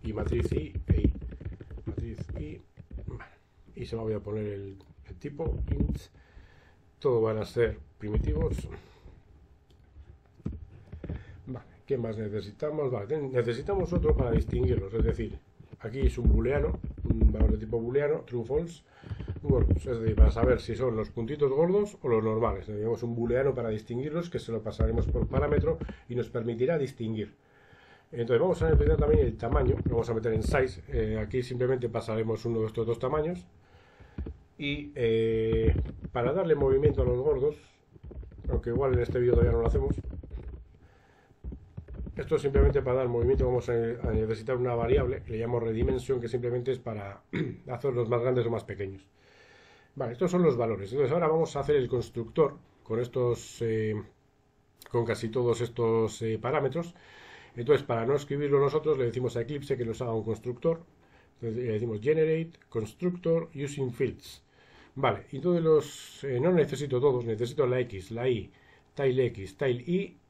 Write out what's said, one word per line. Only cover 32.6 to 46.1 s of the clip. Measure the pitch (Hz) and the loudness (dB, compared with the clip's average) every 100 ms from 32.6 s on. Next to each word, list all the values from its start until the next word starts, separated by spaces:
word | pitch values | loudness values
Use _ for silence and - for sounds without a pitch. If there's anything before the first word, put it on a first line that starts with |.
| 110 | -2
estos | 113 113 | -2 -2
dos | 113 | -2
tamaños. | 127 151 156 180 - - _ - - - - - - - - - | 0 0 -2 -4 -10 -20 _ -20 -20 -20 -18 -12 -10 -12 -20 -8
Y, | 143 147 143 - | -4 -4 -6 -2
eh, | 117 113 113 113 110 113 110 - - - - | 2 4 2 2 2 4 4 2 -2 -8 -8
para | 123 120 | -2 0
darle | 160 175 147 | 0 2 4
movimiento | 135 135 147 139 | 4 6 4 4
a | 123 | 2
los | 123 | 2
gordos, | 143 135 147 151 - _ _ - - - - - - | 2 2 0 -2 -18 _ _ -20 -16 -16 -16 -10 -2
aunque | - - | -2 0
igual | 120 139 123 | 0 2 2
en | |
este | 120 127 | 2 2
vídeo | 123 | 4
todavía | 117 120 | 6 6
no | 117 | 4
lo | - | 2
hacemos, | - - - - - - - - - - - - _ _ _ _ _ - - - - - - - - | 2 0 -2 -4 -12 -12 -12 -12 -16 -20 -20 -20 _ _ _ _ _ -12 -12 -14 -16 -14 -12 -10 -8
esto | 143 151 | -2 0
simplemente | 143 139 139 139 | 2 4 6 4
para | 127 127 | 2 0
dar | 127 | 2
movimiento | 120 120 135 123 | 2 2 4 4
vamos | 123 117 | 2 0
a, | |
a | 117 117 120 117 | 0 0 -2 -2
necesitar | 110 110 110 113 127 | 0 0 -2 -2 -2
una | 123 117 | 0 0
variable | 117 139 127 131 | 2 2 2 -4
que | - | -6
le | 110 | -6
llamo | 117 120 | -2 -2
redimension, | 113 110 127 131 127 | 0 0 0 0 -2